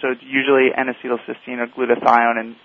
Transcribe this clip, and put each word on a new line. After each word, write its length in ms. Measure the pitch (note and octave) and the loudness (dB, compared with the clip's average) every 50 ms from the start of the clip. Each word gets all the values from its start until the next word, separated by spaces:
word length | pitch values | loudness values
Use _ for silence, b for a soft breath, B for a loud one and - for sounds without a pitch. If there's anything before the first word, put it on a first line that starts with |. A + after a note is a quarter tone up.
so 100 | - C3+ B2+ | -4 -6 -6
it's 100 | A#2+ C3 | -6 -6
usually 480 | C3+ C3+ C#3 C3 C3+ C#3+ C3 C3 B2+ - | -4 -2 -2 2 2 4 4 4 4 2
N-acetylcysteine 840 | - C3 C3 A#2+ - - B2+ A#2+ A#2 - - - - - - B2+ B2 | 0 -4 -4 -6 -8 -6 -6 -6 -6 -6 -8 -14 -14 -12 -12 -8 -8
or 80 | A#2+ | -8
glutathione 760 | A#2+ - - B2+ A#2+ A#2+ A#2 - B2 A#2 A#2 A#2 A#2 A#2 A#2 | -8 -6 -4 -2 0 0 0 2 2 2 4 4 2 0 -2
in, 160 | A2+ A2+ A#2 - _ | -4 -10 -12 -20 _